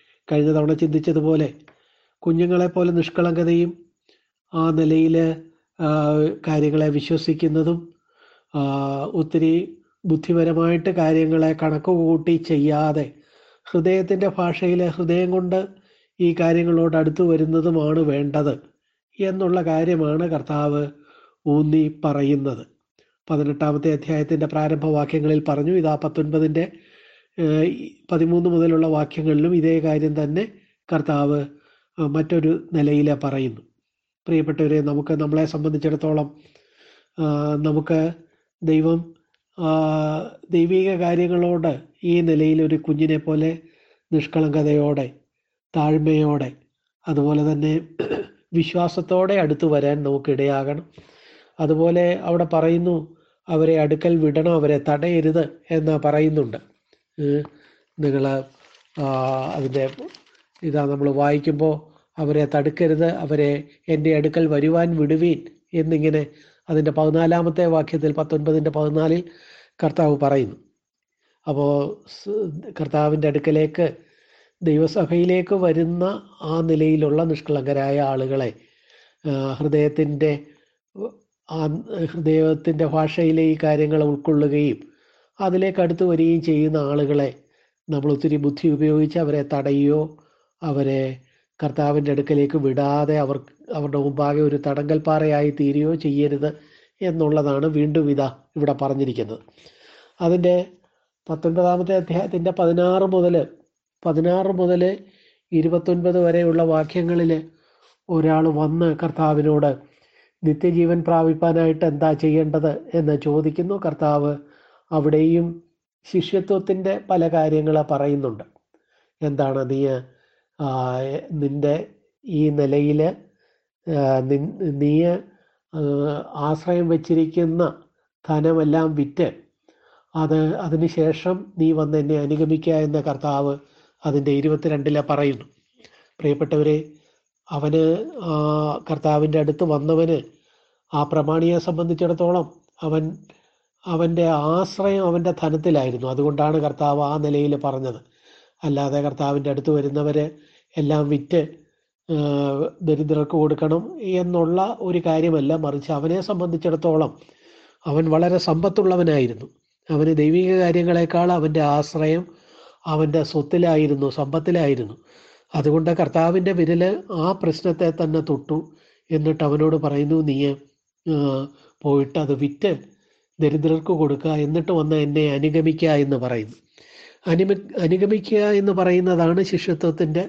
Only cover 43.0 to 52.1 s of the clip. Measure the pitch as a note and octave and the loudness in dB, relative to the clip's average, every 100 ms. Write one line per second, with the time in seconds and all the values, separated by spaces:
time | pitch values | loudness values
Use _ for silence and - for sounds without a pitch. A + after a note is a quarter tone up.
43 | D#3 D#3 D#3 D#3 D#3+ E3 - _ _ _ | 0 0 0 0 0 -4 -10 _ _ _
44 | _ D#3 - D#3+ D#3 D3+ D3+ D3 D3 C#3+ | _ -2 0 0 0 2 2 2 2 0
45 | B2+ - _ _ _ _ _ D#3+ D3+ D#3 | -4 -10 _ _ _ _ _ -2 2 2
46 | D3+ D#3 D3+ D3 B2+ - _ _ _ _ | 2 2 2 0 -4 -10 _ _ _ _
47 | - D3 C#3+ D3+ D3+ D3 D3+ D#3+ - - | -4 0 2 2 2 0 0 -2 -4 -8
48 | - - - _ _ E3+ D#3 F3+ F3 F#3 | -6 -6 -8 _ _ -2 0 0 -2 -2
49 | F3 F3+ F#3 G3+ D#3 D3 E3 D3 C#3 D3 | -2 2 2 2 2 2 2 2 2 0
50 | C#3+ C#3 C#3+ C3+ C#3 C#3 C3+ C#3+ - - | 0 -2 0 0 0 0 -2 -6 -10 -20
51 | - _ - - _ - D#3 D#3 E3 F3 | -20 _ -20 -20 _ -4 0 2 2 4
52 | F3 | 2